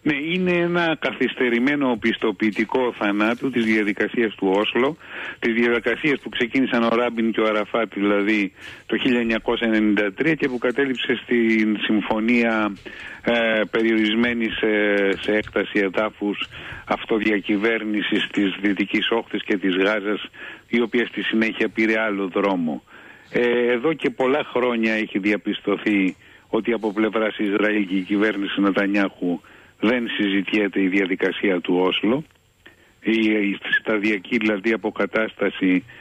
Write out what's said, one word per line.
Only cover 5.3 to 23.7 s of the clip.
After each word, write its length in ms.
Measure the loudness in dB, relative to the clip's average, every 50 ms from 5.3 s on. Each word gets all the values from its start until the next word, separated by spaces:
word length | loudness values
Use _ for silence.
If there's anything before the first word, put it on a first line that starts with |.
| -12 -4
της 160 | -2 0 2
διαδικασίας 680 | 2 2 2 2 2 0 -2 -2 0 0 0 0 0
που 80 | -4 -8
ξεκίνησαν 540 | -4 -4 -4 0 0 0 0 2 2 2
ο 60 | 2 4
Ράμπιν 440 | 2 2 2 0 0 0 0 0
και 80 | 2 2
ο 40 | 2
Αραφάτ, 460 | 2 2 0 -2 -2 -2 -2 -2 -2 -2
δηλαδή, 580 | 0 2 2 2 2 2 2 2 2 0 -2 _ -12 -20 -20 -20 -20 -8
το 100 | _ -4
χίλια 240 | 0 2 2 2 2
εννιακόσια 460 | 2 0 -2 -2 0 -2 -2 0 0
ενενήντα 460 | 2 2 4 4 4 4 2 0 -2
τρία 220 | -2 -2 0 0 0
και 140 | 0 -2 -4
που 100 | -2 -2
κατέληξε 600 | -2 -2 0 0 0 0 0 -4 -2 -2 -4 -4
στην 560 | -2 0 2 2 4 4 4 4 4 2 0 0
συμφωνία, 920 | 0 0 0 0 0 0 -2 0 2 2 2 4 4 2 2 2 0 -2 -4 -6 -14 -16 -16 -14 -16 -16 -16 -6 -2
ε, 360 | 0 2 2 2 2 2 2 0 0
περιορισμένη 760 | 0 0 2 4 4 4 4 2 2 2 2 0 0 0 -2
σε, 260 | -2 -2 0 0 2 2 2 2 2 2 2 2 2 0 -2
σε 100 | -2 0
έκταση 460 | 0 0 -2 -2 -2 -2 -2 0 0 0
εδάφους 600 | 0 2 0 0 -2 -2 -4 -4 -4 -4 -2 -4 -6 -12 -12 -16 -14 -14 -14 -14 -6 -4 -4 -4 -2 -2 -2 0
αυτοδιακυβέρνησης 1080 | 2 2 0 0 0 0 -2 0 2 0 0 0 -2 -2 -2 -2 -2 0 -2 -2 -2 -2
της 220 | 0 0 0 0 0 0
Δυτικής 500 | -2 -2 0 0 -2 -2 0 -2 0 0
Όχθης 320 | -2 -2 -2 -4 -8 -8 -2
και 120 | -2 -2
της 200 | 0 0 0 0
Γάζας, 440 | 2 2 2 0 0 -2 -4 -4 -4 -6 -12 -16 -16 -16 -16 -18 -18 -10 _
η 120 | 0 0
οποία 260 | 0 2 0 0 0
στη 160 | 0 -4 -6
συνέχεια 460 | -4 0 0 0 0 0 0 -2 -4 -2
πήρε 320 | 0 0 0 2 2 2
άλλο 260 | 0 0 -2 -2 -4 -2
δρόμο. 540 | -2 0 0 2 0 0 -2 -2 -4 -6 _ _ -20 -20 -20 -20 -20 -20 -20 -4
Ε, 420 | -2 0 2 2 2 2 2 2